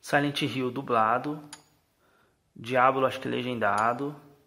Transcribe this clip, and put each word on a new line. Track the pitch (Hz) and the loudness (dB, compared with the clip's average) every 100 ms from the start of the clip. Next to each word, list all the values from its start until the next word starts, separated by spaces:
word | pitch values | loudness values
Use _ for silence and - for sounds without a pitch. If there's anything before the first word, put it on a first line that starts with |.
Silent | - 147 147 143 | 0 0 0 -2
Hill | 147 117 127 | -4 -2 -4
dublado. | 123 135 120 110 123 139 156 151 - _ _ _ _ _ _ _ _ _ - | -4 -2 2 2 2 -2 -8 -12 -20 _ _ _ _ _ _ _ _ _ -18
Diablo, | 113 127 127 135 131 | -2 4 4 6 0
acho | - | 0
que | 127 | -4
legendado. | 123 123 123 107 101 113 123 143 147 - - | -4 -4 -2 0 2 2 0 -6 -8 -20 -20